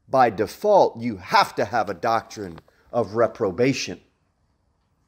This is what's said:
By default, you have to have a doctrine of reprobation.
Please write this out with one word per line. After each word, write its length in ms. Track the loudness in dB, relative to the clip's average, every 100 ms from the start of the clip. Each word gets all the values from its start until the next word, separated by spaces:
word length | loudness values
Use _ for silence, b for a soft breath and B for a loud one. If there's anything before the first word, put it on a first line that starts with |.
| _
By 180 | 2 2
default, 720 | 2 -4 -2 2 4 4 0
you 160 | -6 -8
have 380 | 0 2 2
to 100 | 0
have 240 | -2 -2 -4
a 60 |
doctrine 640 | -4 -2 -2 -4 -10 -14 -14 -20 _ _
of 220 | -4 -2
reprobation. 840 | 0 0 0 -4 0 0 0 -6 -12 _ _ _ _ _ _ _ _ _ _